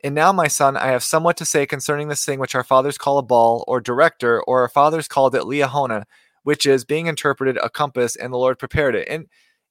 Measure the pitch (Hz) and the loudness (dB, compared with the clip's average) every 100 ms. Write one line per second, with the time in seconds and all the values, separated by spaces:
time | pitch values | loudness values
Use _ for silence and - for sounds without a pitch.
0 | 143 143 165 196 156 - 139 135 131 127 | -6 2 2 4 0 2 0 2 0 -2
1 | - 160 170 170 160 156 139 143 - 147 | 0 0 0 -2 -2 -2 -2 -4 -4 -4
2 | 151 147 - 135 131 131 123 131 135 139 | -4 -6 -4 -4 -4 -4 2 2 2 -2
3 | - 139 127 123 117 117 - 127 120 123 | -2 0 2 4 4 2 -2 -4 -2 2
4 | 160 - 120 117 - 127 120 - 147 160 | 2 2 0 0 2 0 2 2 2 2
5 | 151 - 135 120 95 143 135 139 131 107 | -2 2 2 2 -2 -2 -2 -2 -4 -4
6 | 101 _ _ _ - 147 143 135 117 151 | -8 _ _ _ -2 0 2 2 0 -4
7 | 165 147 147 135 131 120 117 - 147 127 | -4 -2 -2 -2 -2 -2 -4 -4 -4 -2
8 | 120 - 123 123 127 127 131 - 143 110 | -4 -4 -6 -2 0 -2 -4 -2 0 -2
9 | 78 151 - _ _ _ _ | -4 -8 -12 _ _ _ _